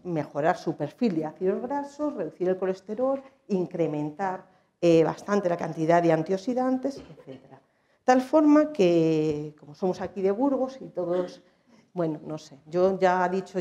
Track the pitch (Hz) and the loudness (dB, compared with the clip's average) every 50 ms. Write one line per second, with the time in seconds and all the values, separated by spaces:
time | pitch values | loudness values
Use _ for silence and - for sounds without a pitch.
0 | - 180 170 151 139 - - 147 151 170 180 - - 175 151 - 151 143 - - | -10 -6 -4 -4 -6 -6 -4 -2 0 0 0 -2 -4 -6 -6 -6 -6 -8 -4 -2
1 | 247 226 170 160 156 151 - - 185 190 214 226 240 240 277 285 285 - - - | -2 -2 -2 -2 -6 -8 -6 -4 -2 -2 -2 -2 -4 -6 -6 -6 -8 -8 -8 -6
2 | 202 - - 214 165 143 - - 180 185 190 185 190 185 185 - - - 214 220 | -6 -6 -6 -6 -8 -8 -8 -4 -2 -2 -2 -2 -2 -4 -4 -6 -8 -10 -6 -4
3 | 254 269 269 269 262 - _ _ _ - 208 180 175 - - 170 160 151 151 147 | -2 -2 -2 -4 -6 -12 _ _ _ -4 -2 -2 -2 -2 -2 -2 -2 -2 -2 -4
4 | 147 151 - - 196 190 185 185 - _ _ _ _ _ _ _ - 170 165 165 | -6 -6 -6 -6 -6 -6 -6 -8 -12 _ _ _ _ _ _ _ 4 6 6 6
5 | 156 - 156 - - - 208 202 - 175 170 170 - 160 151 160 160 156 170 175 | 4 2 0 -6 -4 -2 0 0 0 0 -2 -4 -4 -6 -6 -2 2 4 4 4
6 | 165 165 160 156 156 185 190 190 - 262 240 254 254 262 262 254 254 277 - - | 4 4 2 2 0 -2 -4 -4 -4 -4 -2 -2 0 0 -2 -2 -2 -6 -8 -10
7 | - - 160 - - 143 131 - - - 131 - _ _ _ _ _ _ _ _ | -14 -20 -20 -20 -20 -20 -20 -20 -20 -20 -20 -20 _ _ _ _ _ _ _ _
8 | _ 254 254 262 262 - - 311 302 294 294 302 302 302 302 - 185 175 175 170 | _ 2 4 4 2 2 2 4 6 6 6 6 4 2 2 2 4 4 4 4
9 | 160 160 160 156 156 156 147 147 151 151 147 _ - 147 147 - 196 180 175 - | 4 4 2 2 0 0 -2 -4 -6 -10 -14 _ -20 -20 -10 -6 -4 -4 -4 -4
10 | - 170 - 202 185 196 202 220 269 285 269 240 262 - - - 180 165 - 180 | -8 -10 -6 -2 -2 0 0 0 0 0 0 0 -2 -4 -6 -10 -16 -12 -8 -6
11 | 175 175 175 180 180 185 - - _ _ _ _ _ _ _ _ _ _ - 180 | -4 -2 -2 -2 -2 -4 -8 -16 _ _ _ _ _ _ _ _ _ _ -6 -4
12 | 165 160 151 151 - 151 156 151 - - 139 - _ 156 156 175 185 190 190 175 | -4 -4 -4 -6 -10 -12 -14 -14 -14 -18 -20 -20 _ -4 0 2 2 2 2 2
13 | 185 180 180 185 180 180 185 190 190 - - 185 | 2 2 4 2 0 0 -2 -4 -6 -6 -6 -4